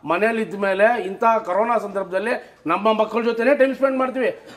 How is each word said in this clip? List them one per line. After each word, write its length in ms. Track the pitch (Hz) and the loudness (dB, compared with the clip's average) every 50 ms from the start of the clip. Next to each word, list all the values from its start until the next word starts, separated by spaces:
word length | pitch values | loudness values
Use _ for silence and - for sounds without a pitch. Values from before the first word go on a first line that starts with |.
| - | -2
ಮನೇಲಿ 380 | 143 165 180 208 226 233 226 | -2 0 0 2 0 0 -2
ಇದ್ದ 120 | 220 170 180 | -4 -6 -4
ಮೇಲೆ 520 | 196 202 196 190 190 208 226 240 226 185 | -4 -2 -2 2 4 4 4 2 0 -4
ಇಂಥ 180 | 190 196 - 233 226 226 214 - | -8 -6 0 2 2 2 2 0
ಕೊರೋನಾ 320 | 175 180 190 226 240 233 | -2 0 0 0 0 0
ಸಂದರ್ಭದಲ್ಲಿ 760 | 214 208 202 190 196 190 175 180 190 208 233 247 220 - - - _ _ | -2 -2 -4 -6 -6 -6 -4 -4 -4 -2 -2 -4 -6 -8 -16 -20 _ _
ನಮ್ಮ 260 | 151 170 185 202 220 220 | -4 -2 0 2 0 2
ಮಕ್ಕಳ 300 | 208 214 208 208 233 226 | 2 0 0 0 -2 -2
ಜೊತೆನೇ 320 | 233 226 226 233 254 285 | 0 -2 2 2 2 4
ಟೈಮ್ 200 | - 262 269 262 | 4 4 2 2
ಸ್ಪೆಂಡ್ 220 | - 269 269 262 | 0 0 0 2
ಮಾಡ್ತೀವಿ, 420 | 262 262 254 - 262 247 190 - - - - - | 0 -2 -2 -2 -2 -2 -2 -2 -6 -18 -20 -4